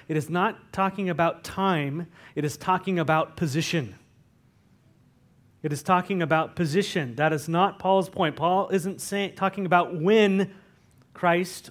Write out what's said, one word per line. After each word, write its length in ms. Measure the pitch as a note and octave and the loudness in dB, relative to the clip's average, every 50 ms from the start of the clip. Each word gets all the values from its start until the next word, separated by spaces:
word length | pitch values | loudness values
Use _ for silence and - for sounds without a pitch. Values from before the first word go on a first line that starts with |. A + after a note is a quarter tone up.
| - | -8
It 80 | - D#3+ | -4 -4
is 140 | D#3 B2 G#2 | -4 -2 -2
not 420 | E3 F3+ G3 A3+ A3+ - - - | -2 0 0 0 -2 -6 -16 -10
talking 380 | - F#3+ F#3+ F#3+ F#3+ G#3 G3 F3+ | -4 -2 -2 -2 -2 -2 -4 -2
about 340 | E3 D3 E3 E3 - - - | 0 0 0 0 0 -4 -10
time. 640 | - - F#3+ G3 F#3+ F3+ D3+ C#3+ C#3 C#3 F3 E3+ - - - - - - | -10 -4 -2 0 2 2 2 0 -2 -4 -6 -8 -10 -14 -20 -20 -10 -6
It 100 | D3+ D3 | -4 -4
is 100 | C#3+ - | -4 -4
talking 440 | - - F#3 F#3 F3+ F#3 F#3+ F#3 F#3 | -4 -2 0 0 0 0 -2 -2 0
about 360 | D3+ D3 D#3 D#3+ - - - | 0 2 2 0 0 -2 -4
position. 600 | - F3 C#3+ B2+ E3 - - F3 D#3+ B2 G2 F#2 - _ _ _ _ _ _ _ _ _ _ _ _ _ _ _ _ _ _ _ _ _ _ _ _ _ _ _ _ _ _ _ _ | -4 -2 -2 0 -2 -2 -2 -2 -2 -4 -4 -10 -16 _ _ _ _ _ _ _ _ _ _ _ _ _ _ _ _ _ _ _ _ _ _ _ _ _ _ _ _ _ _ _ _
It 120 | - D3+ D3 | -8 -6 -6
is 100 | C3+ - | -4 0
talking 380 | - F#3 F3+ F#3 - G3 F3+ | 2 2 2 2 0 -2 -2
about 340 | E3 C#3+ D#3+ D#3+ D#3+ - - | 0 2 2 0 0 -2 -2
position. 600 | - F3 C#3+ D3 G3+ G3+ - - F3+ C#3 A#2+ A#2 | -2 -2 0 0 0 -2 0 -2 -4 -4 -4 -2
That 180 | C3+ D3+ D#3 D#3 | 0 0 2 0
is 160 | D3 D3 D#3+ | 0 -4 -2
not 280 | E3 F3 G3 G3 G3 | 0 2 2 2 0
Paul's 300 | - - F#3 F#3+ F#3+ F3+ | -2 0 2 2 2 2
point. 300 | F#3+ - - F3 D3+ C#3+ | 0 -2 0 0 0 0
Paul 320 | - D#3+ F3 F#3 G3 G3 - | 0 0 0 2 0 0 0
isn't 320 | F#3+ F#3+ D3+ G3 F#3 - | -2 -2 -2 -4 -8 -8
saying, 340 | - - G3+ G3+ G3 D#3 - | -8 -6 -4 -4 -4 -4 -4
talking 300 | - F#3+ F#3+ F#3+ G3+ F#3+ | -2 -4 -2 -2 -2 0
about 340 | E3 F3+ F3 E3 B2 F3+ D#3 | 2 4 4 4 2 -2 0
when 520 | D#3 G3 A3 A3 G#3 G3 F#3+ G3 F#3+ F#3+ - - - _ _ _ _ _ _ _ _ _ - | 2 4 6 6 6 6 4 2 0 0 -4 -14 -20 _ _ _ _ _ _ _ _ _ -8
Christ 560 | - F3+ E3+ F3 F3 F#3 F3+ - - - - | 0 2 2 2 2 0 -4 -8 -14 -16 -14